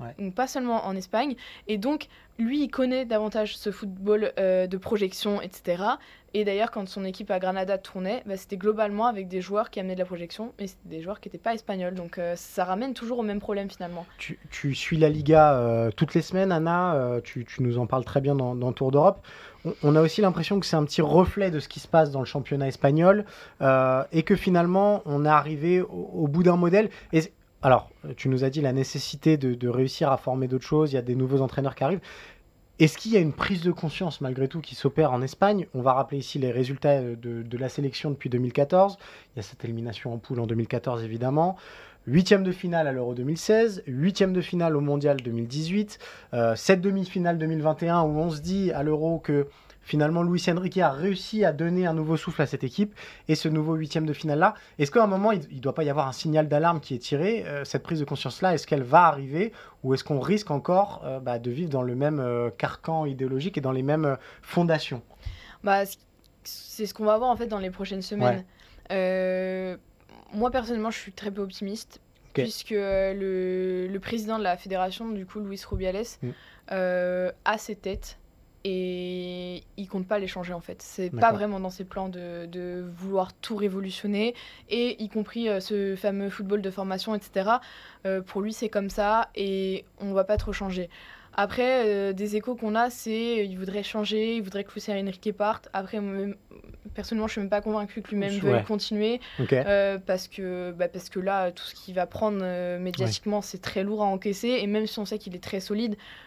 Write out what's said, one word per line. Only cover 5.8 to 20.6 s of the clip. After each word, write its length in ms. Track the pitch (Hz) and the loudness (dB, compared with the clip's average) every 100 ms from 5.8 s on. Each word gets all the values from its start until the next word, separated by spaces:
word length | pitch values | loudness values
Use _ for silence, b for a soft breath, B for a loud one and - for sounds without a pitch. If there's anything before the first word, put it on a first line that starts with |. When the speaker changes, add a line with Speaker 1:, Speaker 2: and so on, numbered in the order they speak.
| 208 277 B B B | 0 -2 B B B
Speaker 2:
Et 100 | 208 | 0
d'ailleurs, 260 | 208 196 226 | 0 2 0
quand 160 | 214 190 | -2 -8
son 160 | 196 | -6
équipe 260 | 190 185 214 | -8 -8 -4
à 80 | 185 | -2
Granada 380 | 185 185 190 190 | 0 -2 0 -2
tournait, 440 | - 185 185 240 208 | -4 -6 -4 -4 -6
bah, 100 | 190 | -10
c'était 220 | - 196 | -8 -2
globalement 480 | 208 214 208 202 233 | 0 2 0 2 0
avec 200 | 214 185 | 0 -4
des 140 | 185 | -6
joueurs 300 | 180 202 - | -2 -2 -2
qui 100 | - | -4
amenaient 140 | 185 | -6
de 40 | 185 | -4
la 60 | |
projection, 480 | 180 175 170 - 226 - | -4 -6 -10 -10 -12 -10
mais 80 | 196 | -12
c'était 200 | - 180 | -12 -14
des 120 | 160 | -12
joueurs 180 | 170 208 | -10 -10
qui 80 | 196 | -12
étaient 100 | 180 | -8
pas 160 | 233 | -4
espagnols. 400 | 226 - 190 180 | -4 -4 -4 -4
Donc, 240 | 185 170 - | -6 -8 -6
euh, 160 | 175 175 | -4 -6
ça 280 | - - | -6 -4
ramène 300 | 180 185 269 | -2 0 -2
toujours 240 | 240 233 240 | -6 -6 -4
au 40 | |
même 180 | 214 202 | -2 -4
problème, 280 | 202 202 196 | -4 -4 -6
finalement. 380 | - 175 175 175 - | -8 -10 -10 -14 -14
Speaker 1:
Tu, 200 | - - - | -14 -14 -14
tu 240 | - 143 131 | -6 -4 -4
suis 220 | - 156 | -2 4
la 100 | 156 | 4
Liga, 460 | 151 147 160 151 | 4 6 8 8
euh, 360 | 131 120 117 113 | 8 4 2 2
toutes 240 | - 156 | 2 0
les 80 | 175 | 2
semaines, 300 | - 185 190 | 0 0 2
Anna, 420 | 165 165 175 180 | 2 2 2 2
euh, 260 | 151 123 120 | 2 0 -2
tu, 220 | - 127 | -4 -10
tu 180 | 117 - | -10 -2
nous 160 | 123 120 | 0 0
en 80 | 120 | 0
parles 180 | 131 | 0
très 160 | 120 143 | 0 0
bien 160 | 135 139 | 2 2
dans, 180 | 123 | 0
dans 180 | 123 123 | 0 -2
Tour 200 | - 135 | 0 2
d'Europe. 340 | 139 175 196 B B B B | 6 6 4 B B B B
On, 100 | 165 - | -8 0
on 140 | 147 156 | 6 6
a 60 | |
aussi 180 | 160 185 | 6 6
l'impression 400 | 196 170 160 202 | 4 4 0 0